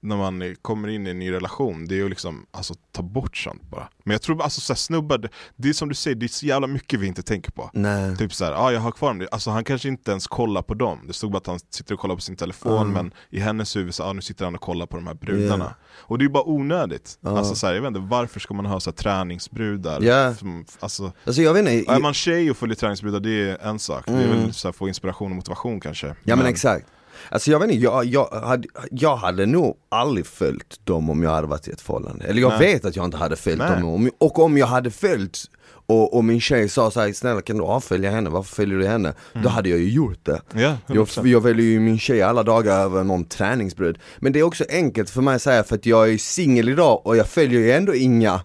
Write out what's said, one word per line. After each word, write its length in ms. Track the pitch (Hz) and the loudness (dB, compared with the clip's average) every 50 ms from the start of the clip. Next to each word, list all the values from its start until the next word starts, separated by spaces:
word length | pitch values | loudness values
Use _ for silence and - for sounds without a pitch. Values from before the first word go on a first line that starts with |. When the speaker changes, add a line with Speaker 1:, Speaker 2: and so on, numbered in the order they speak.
| - | -6
Speaker 1:
när 140 | 104 107 | -4 -4
man 380 | 101 98 95 92 92 92 90 90 - _ | -2 -2 -4 -4 -6 -8 -8 -10 -10 _
kommer 260 | - 113 107 104 104 | -6 -6 -4 -4 -6
in 180 | 107 107 98 | -6 -6 -6
i 40 | 95 | -6
en 80 | 90 90 | -8 -6
ny 140 | 92 92 92 | -6 -4 -4
relation, 540 | 92 90 90 - - 139 120 87 80 82 | -4 -6 -8 -4 -4 -4 -4 -4 -6 -8
det 80 | 82 95 | -6 -4
är 20 | |
ju 120 | 95 98 98 | -2 -2 -4
liksom, 380 | 92 - - 90 80 55 50 _ | -4 -6 -10 -10 -10 -12 -16 _
alltså, 240 | _ - 95 - 87 - _ _ _ | _ -12 -12 -12 -12 -14 _ _ _
ta 100 | - 90 | -10 -10
bort 340 | 87 101 131 123 - - | -6 -6 -6 -6 -6 -8
sånt 340 | - - - 50 50 - - | -8 -10 -10 -12 -16 -18 -16
bara. 180 | - - - - _ _ _ | -16 -14 -16 -16 _ _ _
Men 80 | 101 104 | -2 -2
jag 100 | 110 - | -2 0
tror, 200 | - 160 160 151 | -2 -2 -2 -2
alltså, 180 | 147 - - | -4 -4 -6
så 120 | - - 170 | -4 -4 -4
här, 40 | |
snubbar, 420 | - - - 165 165 151 151 143 120 | -4 -4 -2 -2 -4 -2 0 -2 -2
det, 100 | 104 113 - - - - _ | -2 -8 -14 -14 -20 -20 _
det 120 | _ 117 139 | _ -2 -2
är 40 | 151 | 0
som 160 | - 160 147 | 0 -2 -6
du 60 | 143 | -6
säger, 220 | - - 156 135 | -4 -4 -4 -4
det 100 | 113 117 | -2 -4
är 20 | 117 | -6
så 180 | - - - | -6 -6 -2
jävla 200 | 147 131 139 143 | -2 0 0 -2
mycket 340 | 135 139 131 - _ - 113 | -2 -4 -8 -6 _ -6 -4
vi 60 | 98 | -4
inte 160 | 95 90 - 90 | -4 -6 -8 -6
tänker 280 | - 110 95 80 - - | -6 -6 -6 -6 -10 -10
på. 180 | - - - - | -10 -14 -8 -4
Speaker 2:
Nej. 440 | 107 101 104 101 101 98 95 92 | -2 0 0 0 0 -2 -2 -2
Speaker 1:
Typ 180 | 95 110 98 - | -2 -4 -4 -4
så 100 | - 98 | -4 -4
här, 80 | 82 69 | -4 0
ja, 200 | 78 117 131 120 | 0 2 2 2
jag 80 | 113 | 0
har 100 | 110 117 | -2 -4
kvar 180 | 113 - - 143 | -4 -2 -2 -2
dem. 180 | 117 92 92 92 | -2 -2 -6 -8
Alltså, 200 | - 113 - 113 | -8 -6 -4 -2
han 140 | 107 110 113 | -2 -4 -2
kanske 240 | - 139 123 - 139 | -2 -4 -4 -2 -6
inte 220 | 135 - _ - | -6 -6 _ -4
ens 160 | 101 95 90 | -4 -4 -4
kollar 360 | - - - 120 113 101 95 85 | -8 -4 -2 -2 0 0 -2 -4
på 120 | - 107 | -4 -4
dem. 240 | 107 127 110 82 62 53 | -2 -2 -2 -4 -6 -10
Det 60 | 73 90 | -14 -10
stod 180 | - - 107 98 | -8 -6 -4 -4
bara 60 | 95 | -4
att 80 | - | -4
han 120 | - 90 87 - _ | -4 -8 -8 -10 _
sitter 240 | - - - - 104 | -14 -14 -8 -8 -8
och 60 | 95 | -6
kollar 140 | - 98 92 | -4 -6 -6
på 60 | 87 | -6
sin 160 | - - 92 | -8 -12 -8
telefon, 440 | 90 - 85 90 - - 120 110 110 | -8 -8 -8 -8 -8 -2 0 0 2
Speaker 2:
Mm. 120 | 107 104 98 | 2 0 0
Speaker 1:
men 200 | 95 87 87 _ - - _ | -2 -4 -6 _ -16 -20 _
i 100 | - 98 | -6 -4
hennes 360 | 98 107 107 110 107 - - | -2 -2 -2 -2 -4 -4 -4
huvud 180 | 104 95 87 85 | -4 -4 -4 -6
så, 80 | - 80 | -6 -6
ja, 100 | 95 95 | -6 -6
nu 100 | 98 92 | -8 -10
sitter 220 | - 92 - 98 | -12 -10 -8 -8
han 100 | 90 87 | -8 -6
och 60 | 85 | -8
kollar 260 | - - 87 85 85 | -6 -6 -6 -6 -6
på 100 | 82 - | -8 -10
de 100 | 85 87 | -12 -10
här 80 | 85 80 | -10 -12
brudarna. 500 | 80 - - 101 101 101 104 107 98 80 | -12 -6 -4 -2 0 0 0 0 -2 -2
Speaker 2:
Ja. 100 | 67 65 _ _ _ - - | -6 -10 _ _ _ -20 -20
Speaker 1:
Och 200 | - _ 113 123 | -8 _ -6 -6
det 40 | 135 | -6
är 40 | |
ju 60 | 143 139 | -2 -2
bara 160 | 143 135 165 | -2 0 0
onödigt. 720 | 156 143 139 143 160 180 151 95 73 - _ - - _ | -2 -2 -2 -2 -2 -2 -2 -4 -6 -10 _ -16 -20 _
Speaker 2:
Ja. 180 | - - 101 101 | -6 -4 -2 -2
Speaker 1:
Alltså, 160 | 101 101 113 | -2 -2 -4
så 120 | 110 - | -2 -2
här, 80 | 98 87 | -2 -2
jag 80 | 98 127 | -2 -4
vet 60 | 139 | -4
inte, 120 | 110 95 | -6 -8
varför 400 | 95 95 120 123 120 117 - 101 | -6 -2 -2 -2 -2 -4 -8 -14
ska 140 | - - 104 | -12 -10 -8
man 120 | 101 101 | -8 -4
ha 140 | 101 101 95 | -4 -4 -4
så 100 | - - | -6 -8
här 60 | 82 | -8
träningsbrudar? 1080 | - - 104 101 95 92 90 87 90 - - - 113 113 107 104 101 90 80 76 71 104 | -4 -2 -2 -2 -2 -2 -6 -8 -12 -12 -14 -8 -6 -4 -4 -4 -4 -6 -6 -4 0 2
Speaker 2:
Ja. 320 | 117 123 135 135 127 120 | 4 4 4 4 2 0
Speaker 1:
Som, 300 | 104 101 98 87 85 82 - - _ | -4 -10 -10 -10 -10 -12 -16 -16 _
alltså, 320 | - 101 - - 101 95 - _ _ | -10 -10 -8 -8 -8 -10 -10 _ _
Speaker 2:
Alltså, 180 | - 123 135 165 | -2 2 4 4
jag 100 | 156 160 | 6 6
vet 60 | 202 | 4
inte, 120 | 208 151 120 117 101 - | 4 4 2 2 2 2
Speaker 1:
är 40 | 127 | 2
Speaker 2:
jag 80 | 131 139 | 2 2
Speaker 1:
man 120 | 147 139 | 2 -2
tjej 360 | - - 170 170 170 175 156 | 0 0 0 2 2 2 0
och 60 | 127 | 0
följer 200 | - 123 113 110 | -2 -2 -4 -4
träningsbrudar, 440 | - - 107 101 95 104 104 101 101 | -2 -2 -4 -4 -4 -6 -4 -4 -2
det 100 | 98 110 110 107 101 98 | -2 -2 0 0 0 -2
är 80 | 95 - - 107 | -4 -6 -6 -8
en 100 | 107 107 | -6 -6
sak. 240 | - - 73 67 - | -6 -6 -8 -8 -4
Det 60 | - 117 | -2 0
är 120 | 131 127 | 2 2
Speaker 2:
Mm. 160 | 120 120 117 113 | 2 2 2 0
Speaker 1:
väl 100 | 110 117 | -2 -4
så 160 | - - 95 | -6 -8 -8
här, 40 | 87 | -6
få 160 | - 98 95 | -4 -6 -6
inspiration 420 | 92 - - 95 90 - 104 98 | -6 -6 -6 -8 -6 -6 -8 -8
och 60 | 92 | -6
motivation 440 | 90 87 - 87 - - 123 113 98 | -8 -8 -10 -10 -8 -6 -6 -6 -6
kanske. 260 | - 76 78 - - | -8 -10 -10 -8 -10
Speaker 2:
Ja, 80 | 73 76 - - | -10 -10 -6 -2
men 140 | - 117 123 | 0 2 2
Speaker 1:
Men 80 | 131 | 2
Speaker 2:
exakt. 400 | 127 120 - - 131 101 82 - - _ _ _ _ - - - - | 2 0 0 2 2 0 0 -4 -12 _ _ _ _ -20 -20 -18 -6
Alltså, 200 | - 110 - - | -6 -2 2 4
jag 100 | 151 151 | 4 4
vet 100 | 185 226 | 4 2
inte, 120 | 180 110 123 | 2 4 4
jag, 200 | 139 110 131 120 | 4 4 2 0
jag 240 | 123 120 139 123 - | 2 2 2 2 2
hade, 380 | - 107 113 117 131 123 117 - _ - - - | -2 -6 -2 0 0 0 -2 -6 _ -16 -14 -12
jag 260 | - 123 135 156 143 | -4 0 2 2 2
hade 300 | 120 101 90 90 92 95 | 2 -2 -2 0 0 2
nog 300 | 107 135 180 165 117 - _ _ _ | 2 4 2 2 2 -2 _ _ _
aldrig 380 | - 110 123 143 135 95 82 | -2 0 0 0 0 -2 -4
följt 540 | - - - 95 71 65 - - _ - - _ | -6 -4 -2 -2 -2 -2 -4 -10 _ -20 -14 _
dem 260 | - 92 80 80 78 | -2 0 0 0 0
om 120 | 78 76 85 | 0 2 2
jag 80 | 80 | 2
hade 160 | 80 78 78 | 2 0 0
varit 220 | 76 71 73 - - | -2 -4 -6 -8 -12
i 20 | |
ett 100 | - - | -14 -14
förhållande. 440 | - - - - - - - - - | -8 -6 -6 -6 -6 -8 -12 -10 -6
Eller 160 | - 101 117 | -2 0 4
jag 100 | 127 127 | 4 4
Speaker 1:
Nej. 80 | 110 110 147 196 196 | 6 6 4 4 4
Speaker 2:
vet 120 | 131 - | 2 0
att 120 | 101 85 | -4 -4
jag 80 | - 87 | -2 -4
inte 120 | 90 76 | -4 -2
hade 200 | 76 85 78 78 | -2 -2 -2 -2
följt 220 | - - 101 82 80 | -2 -2 -2 -2 0
Speaker 1:
Nej. 120 | 127 - 90 87 | 0 0 0 0
Speaker 2:
dem. 40 | 87 82 | 0 -2
Om, 220 | 82 95 113 127 - _ | 0 0 0 0 2 _
och 200 | 156 160 - 160 | 2 2 6 6
om 200 | 160 165 151 143 | 6 6 8 6
jag 80 | 135 | 4
hade 240 | 117 123 127 127 123 | 4 2 0 0 -2
följt 480 | 107 - - 202 180 117 98 95 - - - - _ _ _ - - - _ | -6 0 0 0 2 2 -2 -4 -8 -12 -14 -14 _ _ _ -20 -20 -20 _
och, 280 | _ 110 113 110 - - | _ 6 6 6 6 4
och 80 | 120 113 | 4 4
min 160 | 113 117 117 | 4 2 2
tjej 280 | 113 - 147 123 107 101 | 2 2 2 2 2 2
sa 220 | - - 120 110 | 2 2 2 2
så 100 | 107 120 | 2 0
här: 120 | 110 104 101 | 0 0 -2
"Snälla, 300 | - - 127 120 101 92 | -4 -2 -2 -2 -2 -2
kan 140 | - 110 107 | -4 -2 -2
du 40 | 85 | 0
avfölja 460 | - 87 76 - - 92 92 95 98 | 0 -2 -2 -2 -2 -2 0 0 0
henne? 200 | 101 113 110 85 | 0 0 -2 -2
Varför 240 | 78 90 95 - - | -2 -4 -4 -4 -2
följer 240 | - 104 101 95 95 | -2 0 0 2 0
du 80 | 95 | 0
henne?" 280 | 98 110 117 98 78 69 - - - - | 2 2 0 0 -2 -4 -6 -14 -12 -6
Speaker 1:
Mm. 100 | 113 110 | 0 0
Speaker 2:
Då 40 | 123 | 0
hade 200 | 113 117 98 92 | 2 2 2 2
jag 100 | 87 85 | 2 2
ju 120 | 85 95 | 2 2
gjort 340 | 117 147 156 117 90 - _ | 2 2 2 0 -2 -6 _
det. 160 | - 71 - - _ - | -4 -4 -4 -4 _ -2
Speaker 1:
Ja, 220 | 110 120 143 156 123 - | 0 2 2 0 -2 -6
hundra 180 | - - 107 110 | 0 2 2 2
procent. 220 | 107 - - 110 | 2 0 2 4
Speaker 2:
Jag, 80 | 127 123 | 6 6
jag 40 | 117 | 8
väljer 260 | 107 120 117 113 117 | 6 6 4 6 4
ju 140 | 113 110 110 | 4 4 4
min 180 | 110 113 113 110 | 4 4 2 2
tjej 240 | - - 131 110 95 | 2 2 2 4 4
alla 200 | 98 117 123 110 | 4 4 2 4
dagar 360 | 113 113 113 113 107 98 95 | 4 4 4 4 4 4 4
över 240 | 98 98 92 95 95 | 2 2 2 0 0
någon 200 | 95 95 90 87 | 2 0 0 -2
träningsbrud. 760 | 82 - - 98 98 123 127 107 95 85 - 95 85 80 - - - - - | -4 -4 -4 -2 0 0 -2 -2 -4 -4 -2 -2 -2 -2 -4 -10 -20 -14 -2
Men 140 | - 135 135 | 0 2 4
det 60 | 151 | 4
är 40 | 156 | 4
också 220 | 170 165 - 170 - | 2 2 -2 -4 -2
enkelt 420 | 143 175 175 135 - 113 104 - | 0 0 0 0 0 -2 -4 -2
för 120 | - 127 127 | 0 0 2
mig 120 | 139 131 | 2 2
att 80 | 123 - | 2 2
säga, 220 | - 127 117 101 | 4 4 4 4
för 100 | - 117 | 2 -2
att 120 | 104 - | -2 2
jag 260 | 117 113 113 110 110 110 | 6 8 8 8 6 4
är 60 | 104 | 2
singel 500 | - - - - 185 143 127 120 113 120 | -2 -4 -2 0 4 4 4 6 4 4
idag 320 | 135 151 175 147 113 - - | 4 6 6 6 6 4 4
och 100 | 98 113 | 4 4
jag 100 | 117 107 - | 4 4 4
följer 320 | - 175 160 135 120 120 | 4 2 4 4 4 4
ju 120 | 113 113 123 | 6 6 4
ändå 220 | 156 190 202 170 | 4 4 2 2
inga 460 | 127 131 127 120 117 113 104 92 92 90 | 2 4 4 6 6 4 4 2 0 -4